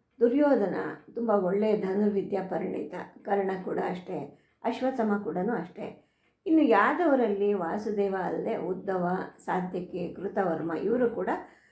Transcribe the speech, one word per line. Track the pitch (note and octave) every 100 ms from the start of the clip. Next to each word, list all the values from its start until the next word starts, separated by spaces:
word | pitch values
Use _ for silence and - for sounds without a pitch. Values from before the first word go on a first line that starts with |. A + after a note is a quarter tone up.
| _ -
ದುರ್ಯೋಧನ | A#3+ C#4 C#4+ B3 F#3+ D3+ D3+ - -
ತುಂಬ | A#3 A#3
ಒಳ್ಳೆಯ | G3+ F3+ G3+ G#3+ G#3
ಧನುರ್ವಿದ್ಯಾ | F#3+ G3 G#3 G3 - G3 F3+
ಪರಿಣಿತ, | E3+ F#3 - - F3+ - -
ಕರ್ಣ | - G3+ F#3+ F3
ಕೂಡ | F#3 F3+ F#3+
ಅಷ್ಟೇ, | F3+ - E3 C#3+ - _ _
ಅಶ್ವತ್ಥಾಮ | - B3 B3+ B3+ A3 G3+
ಕೂಡ | - F3+ G3+ G#3
ಅಷ್ಟೇ. | F3 - - - _ _ _ _ F#4
ಇನ್ನು | D#4+
ಯಾದವರಲ್ಲಿ | B3+ G3+ A3+ D4 E4 C4 A3 G3 G3+
ವಾಸುದೇವ | G3+ E3+ G#3 G#3+ G#3 G3+ F#3+
ಅಲ್ಲದೆ | F3 E3 G#3 A3+
ಉದ್ಧವ, | E3+ F#3 F#3+ F#3 F3 F3+ - -
ಸಾತ್ಯಕಿ, | - F3+ F3+ F#3 F3+ F3+ E3
ಕೃತವರ್ಮ | - F#3+ G3+ F3+ D3+ E3
ಇವರು | D#3+ E3 B3 A#3+
ಕೂಡ | - G3+ F4+ - - _